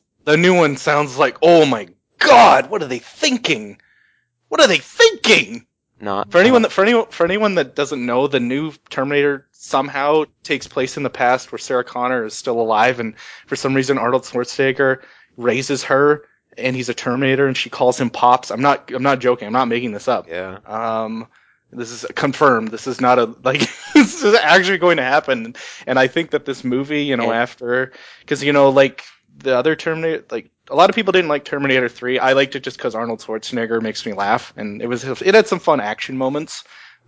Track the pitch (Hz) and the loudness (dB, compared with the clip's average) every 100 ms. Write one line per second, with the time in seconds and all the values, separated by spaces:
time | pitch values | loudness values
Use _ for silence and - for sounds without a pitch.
0 | _ _ - 156 180 180 156 131 - 147 | _ _ 0 2 4 4 2 0 -2 0
1 | 147 127 139 - 160 170 147 117 101 _ | -2 0 -2 2 6 6 6 2 -6 _
2 | _ _ 294 247 220 135 - 208 143 254 | _ _ 6 8 8 6 2 -6 -6 -8
3 | - - 311 247 - 131 104 - _ _ | -10 -4 -2 -2 -2 -4 -4 -16 _ _
4 | _ _ _ _ _ 339 269 165 - - | _ _ _ _ _ 0 2 2 -4 2
5 | 453 370 233 202 104 117 - _ _ _ | 2 2 2 2 2 -10 -18 _ _ _
6 | 104 98 104 170 214 254 220 - 202 240 | -6 -4 0 4 4 4 2 0 2 2
7 | - - 170 202 214 185 131 - 139 143 | -2 -2 -2 0 0 0 -2 -4 -6 -4
8 | 120 120 139 135 120 135 156 - _ - | -2 0 0 -2 -2 -4 -6 -12 _ -6
9 | 135 143 143 139 - _ - 135 139 139 | -2 0 0 -2 -10 _ -4 -4 -2 -4
10 | 143 156 147 _ - 139 - - 131 - | 0 0 0 _ -6 -6 -6 -6 -6 -6
11 | 135 - 123 123 - 117 - 127 120 123 | -8 0 0 0 -4 -14 -4 -4 -4 -4
12 | 123 127 110 - - 117 113 107 120 120 | -4 -2 -6 -8 -6 -2 0 2 2 0
13 | 113 - - - _ 139 139 135 131 135 | -8 -10 -20 -20 _ -6 -2 -2 0 -2
14 | 117 131 - 123 120 - 135 131 135 131 | 0 -2 -2 -6 -6 -2 -2 0 0 -2
15 | - _ _ - 120 120 135 131 - 135 | -8 _ _ -4 -2 -2 -4 -6 0 2
16 | 147 147 - _ _ - 127 127 123 120 | 4 2 -4 _ _ -8 -6 -4 -6 -6
17 | 127 123 135 135 139 127 - - 127 123 | -4 -2 0 2 0 -2 -8 0 0 0
18 | 123 - 123 127 - 107 139 135 - 127 | -4 2 4 4 0 -2 0 0 -4 -4
19 | 135 131 127 123 104 120 123 117 123 104 | -2 0 0 -2 -2 -2 -2 -2 -4 -6
20 | - 113 85 85 95 98 101 110 117 113 | -4 -4 -4 -10 -10 -12 -12 -8 -6 -4
21 | 110 113 117 _ _ _ _ 120 117 120 | -6 -10 -14 _ _ _ _ -14 -14 -12
22 | - - 143 - 147 117 110 110 - 120 | -12 -4 -4 2 4 4 0 -8 -8 -2
23 | 127 123 113 120 127 143 - - - 302 | 2 4 2 -2 -4 -2 -4 -6 0 2
24 | 226 339 233 220 151 180 185 190 175 160 | 4 2 2 4 6 4 4 2 2 2
25 | 127 143 147 123 113 - - - - 127 | 2 0 0 -4 -4 -14 -18 -16 -2 0
26 | 131 165 160 147 143 127 127 127 139 151 | 2 0 -4 -4 -4 -6 -2 -2 -2 -4
27 | 143 127 117 117 120 - 120 123 127 - | -2 -2 0 0 -2 -6 -4 -2 -4 -10
28 | - - - 139 139 143 139 135 135 - | -20 -20 -6 -4 0 4 4 6 2 0
29 | - _ _ _ 135 127 143 156 165 160 | -20 _ _ _ -2 0 0 -2 -4 -4
30 | 160 160 - 117 - _ _ 143 190 226 | -4 -6 -8 -12 -12 _ _ 4 4 4
31 | 196 185 170 147 147 143 139 131 123 - | 0 0 0 -4 -4 -6 0 0 0 -6
32 | 123 127 131 135 139 139 131 - 127 110 | -4 -2 2 2 2 -4 -12 -8 -8 -6
33 | 117 113 - 110 - 127 113 113 110 107 | -6 -8 -8 -10 -8 -6 -4 -2 -4 -6
34 | 113 98 101 120 - - 104 104 120 120 | -10 -6 -2 -2 -2 -12 -12 -10 -8 -6
35 | 131 123 185 214 - 180 - 147 104 110 | -6 -4 4 4 4 -2 0 0 0 -8
36 | - 131 131 147 156 - - - - _ | -8 -6 -4 -4 -8 -14 -18 -20 -20 _